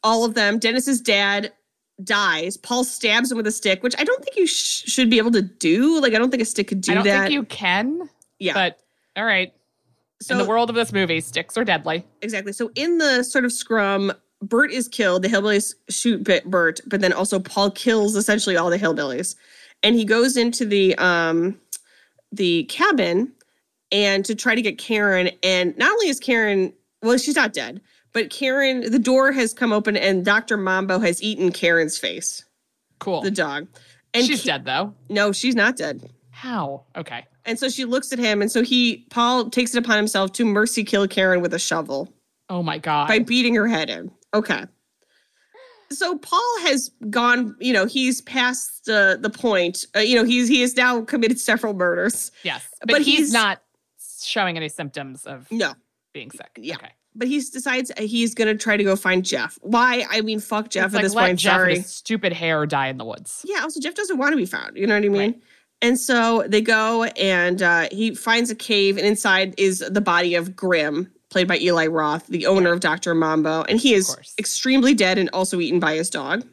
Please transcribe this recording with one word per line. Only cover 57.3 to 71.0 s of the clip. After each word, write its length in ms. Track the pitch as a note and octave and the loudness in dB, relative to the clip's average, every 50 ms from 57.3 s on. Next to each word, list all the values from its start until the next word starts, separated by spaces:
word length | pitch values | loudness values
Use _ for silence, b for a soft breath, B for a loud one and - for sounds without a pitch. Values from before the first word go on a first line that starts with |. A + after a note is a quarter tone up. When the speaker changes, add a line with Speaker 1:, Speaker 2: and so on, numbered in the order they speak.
| C#4+ D4 | -2 -2
Speaker 1:
decides 500 | B3+ - - C4 B3+ C#4 B3+ B3+ B3+ B3 - - | -4 -6 -10 -8 -4 -4 -2 -2 -4 -6 -8 -8
he's 360 | G#3+ G#3 A#3+ A#3 A#3 A3+ A3+ | -6 -2 0 0 0 0 0
gonna 200 | - A3+ G#3+ G#3+ | 0 0 0 0
try 220 | G#3+ - A#3 G#3 | 0 0 0 0
to 80 | G3+ G3+ | 2 2
go 120 | G3 F#3+ | 2 2
find 280 | F#3+ - F#3 F#3 F#3 F#3 | 0 0 0 0 0 0
Jeff. 340 | - - C3 A2+ - - - | -2 -4 -4 -6 -8 -10 -14
Why? 420 | - G3+ A3+ A#3 B3 B3+ B3 B3 - - | -4 0 2 4 4 4 2 0 -2 -2
I 100 | - A3 | -4 -4
mean, 200 | A3 G#3+ A3 G#3+ | -2 -2 -4 -6
fuck 280 | G#3 - A3 G#3+ G#3+ A#3 | -6 -4 -4 -4 -4 -4
Jeff 180 | - F#3 F#3+ | -2 -2 -2
Speaker 2:
It's 80 | F#3+ G#3 | 0 0
Speaker 1:
at 20 | G3+ | 0
Speaker 2:
like, 60 | G3 | 0
Speaker 1:
this 100 | G3 G3+ | 0 2
Speaker 2:
let 120 | A#3 A#3 F#3 | 2 2 2
Speaker 1:
point. 100 | F3+ F3+ | 2 2
Speaker 2:
Jeff 140 | - G3+ F#3 | 2 2 4
Speaker 1:
Sorry. 180 | F#3 F#3 F3+ F3+ | 4 4 2 2
Speaker 2:
and 80 | F3+ | 0
his 80 | F#3+ - | -2 -8
stupid 400 | - - - - A3+ G#3+ - F#3 E3+ | -14 -14 -6 -4 -4 -2 -2 -2 -4
hair 320 | E3+ E3+ E3 D#3+ D3+ D3+ | -2 -2 0 0 0 0
die 220 | D3 D3+ C#3 C3+ C3 | 0 0 -2 -2 -2
in 100 | C3 B2+ | -6 -8
the 60 | A#2 | -10
woods. 380 | A2+ G#2+ - - - - - - E4+ | -12 -12 -12 -14 -16 -14 -12 -10 -6
Speaker 1:
Yeah, 120 | G#4 E4+ | -6 -4
also, 180 | C4+ D#4+ D4+ D#4+ | -6 -6 -8 -8
Jeff 140 | C4 E4 F4 | -8 -8 -6
doesn't 240 | - G#4 F#4 F#4 B3+ | -6 -6 -4 -2 0
wanna 180 | C4+ C#4+ D#4+ | 0 0 0
be 100 | C#4 F#3 | 0 -2
found. 300 | F#3 - - A#1+ G#1 - | -2 -6 -10 -10 -12 -6
You 100 | - F#3+ | -4 0
know 80 | A3+ G#3 | 0 2
what 100 | G#3 G#3 | 2 2
I 40 | G3+ | 2
mean? 240 | G3+ G3 G3+ A3 | 2 2 0 0
Speaker 2:
Right. 100 | A#3+ b b b b b b b _ _ | -2 b b b b b b b _ _
Speaker 1:
And 180 | A#3 A#3 B3+ B3 | 0 2 2 0
so 460 | - - B3+ A#3+ A3+ A3+ A#3 A3+ - | 0 0 2 2 4 2 2 0 0
they 140 | - G#3 G#3+ | 2 2 2
go 440 | A3 A#3 A3+ A3 A3 A3 A#3 A3+ A#3 | 4 4 2 2 2 2 0 0 -2
and, 580 | A#3 - - F#3+ G3 F#3 F3 F3 F3+ F3+ F#3+ | -2 -2 -2 0 2 2 2 2 2 0 2
uh, 260 | F#3 E3+ E3+ E3+ D#3+ - | 2 2 4 2 2 -2
he 240 | - G3+ A3 A3+ - | -2 -2 -2 -2 -4
finds 360 | - - A3+ A3+ A#3 A#3+ A#3+ | -4 -2 0 0 0 0 -2
a 40 | A3 | -4
cave, 440 | A#3 - - A3 G3+ G3 G3 G3 G3 | -8 -2 0 2 4 4 2 2 2
and 80 | F#3+ | 2
inside 480 | G#3 G#3+ G#3 - G#3 F#3+ F#3+ G3 F#3+ F3+ | 0 0 2 2 2 2 2 2 0 0
is 220 | - G3 F#3+ F#3 F#3 | 0 2 2 2 0
the 220 | - - F#3+ G3+ | -6 -2 0 0
body 340 | G3+ F#3+ F3 F3 F3+ F3 F3 | 2 4 2 2 2 2 0
of 200 | F3 E3+ F#3+ F#3 | 0 -2 -4 -8
Grim, 560 | - - F#3 F3+ D#3+ D3+ D3+ D3 D#3+ | -4 0 2 2 2 2 0 -2 -4